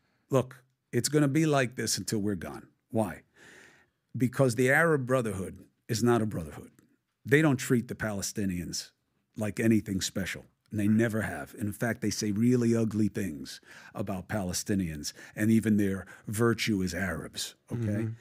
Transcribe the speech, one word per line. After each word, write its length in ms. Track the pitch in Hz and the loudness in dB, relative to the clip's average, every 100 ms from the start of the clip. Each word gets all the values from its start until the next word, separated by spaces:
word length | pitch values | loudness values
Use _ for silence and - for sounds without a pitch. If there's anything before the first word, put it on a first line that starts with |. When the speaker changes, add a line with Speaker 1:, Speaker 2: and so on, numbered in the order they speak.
| _ _ _ | _ _ _
Speaker 1:
look, 340 | 135 127 - _ _ _ | 0 0 -8 _ _ _
it's 180 | 120 117 | -2 0
gonna 180 | 151 147 | 2 2
be 180 | 143 160 | 2 2
like 300 | 139 127 - | 2 0 -2
this 220 | 113 - | -4 -4
until 220 | - 110 | -2 -2
we're 160 | 101 98 | -2 -2
gone. 320 | 76 64 60 _ _ | -6 -12 -16 _ _
Why? 320 | - 101 76 - _ - - - _ _ _ _ 117 | -2 -2 -4 -16 _ -20 -20 -20 _ _ _ _ -2
Because 400 | 120 - 135 113 | -2 4 2 4
the 140 | 127 | 4
Arab 360 | 143 170 151 123 | 4 4 2 2
Brotherhood 540 | 131 113 92 85 - - _ _ | 0 0 -4 -8 -10 -20 _ _
is 120 | 110 | 0
not 180 | 120 117 | 4 4
a 40 | 110 | 2
brotherhood. 460 | 98 78 - - _ _ _ _ _ - | -2 -8 -12 -18 _ _ _ _ _ 2
They 160 | 139 | 4
don't 160 | 156 127 | 6 2
treat 300 | - 127 - | 2 0 0
the 80 | 101 | -6
Palestinians 960 | 110 101 95 - 98 90 82 - - _ _ _ _ - | -6 -4 -6 -4 -4 -4 -6 -8 -10 _ _ _ _ -6
like 220 | 107 101 | -6 0
anything 400 | 113 110 104 95 | 4 4 2 -4
special, 460 | - - 92 - - _ _ | -4 -4 -6 -8 -14 _ _
and 80 | 104 | -2
they 80 | 104 | 2
never 340 | 107 113 107 | 4 2 0
have. 300 | 95 80 - - | -4 -6 -10 -8
And 80 | |
in 100 | 101 | -8
fact, 280 | 98 120 110 | -4 -4 -2
they 80 | 107 | -4
say 220 | - 107 | -2 -2
really 440 | 101 120 123 117 113 | 2 4 4 4 2
ugly 320 | 110 104 104 | 2 0 0
things 500 | 107 98 73 - - - - - | 0 -6 -8 -12 -14 -18 -20 -18
about 360 | - 104 95 90 | -10 -8 -8 -6
Palestinians, 840 | 107 92 87 - 101 90 76 73 - - - | -4 -2 -4 -2 0 0 -4 -10 -12 -16 -2
and 160 | 107 | 4
even 260 | 113 110 104 | 4 4 2
their 280 | 101 98 90 - - | 2 -2 -8 -16 -10
virtue 540 | 107 117 110 - 101 | 0 2 2 0 0
is 120 | 92 | 0
Arabs, 640 | 82 95 80 - - - - _ | -2 -4 -4 -8 -10 -10 -12 _
okay? 100 | 120 | -4
Speaker 2:
Mm-hmm. 320 | 113 104 113 113 | -2 -2 -4 -8